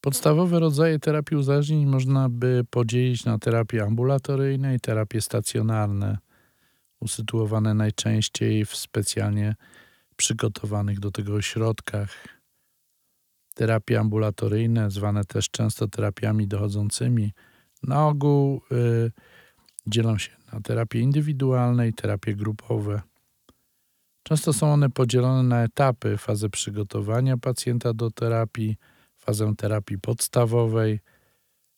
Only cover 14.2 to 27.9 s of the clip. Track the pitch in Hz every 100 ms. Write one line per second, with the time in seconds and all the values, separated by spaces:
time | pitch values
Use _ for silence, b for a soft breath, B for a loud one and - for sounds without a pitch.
14.2 | 107 101 107 107 117 113 107 98 104 104
15.2 | 101 104 - - 110 - 107 - 104 -
16.2 | 110 107 101 101 104 101 107 - 123 120
17.2 | 104 - b b b b 135 139 151 147
18.2 | 143 143 139 135 _ 123 120 117 117 -
19.2 | b b b b b - - 107 113 107
20.2 | - _ - 110 101 113 113 120 123 143
21.2 | 151 139 135 127 123 123 117 107 104 101
22.2 | - 101 107 107 - 113 104 104 - _
23.2 | _ _ _ _ _ _ _ _ _ _
24.2 | - 156 - 135 156 147 143 123 123 127
25.2 | 123 131 127 120 113 - 139 120 110 101
26.2 | - 107 107 - - 104 101 107 101 113
27.2 | 131 127 127 120 - 120 120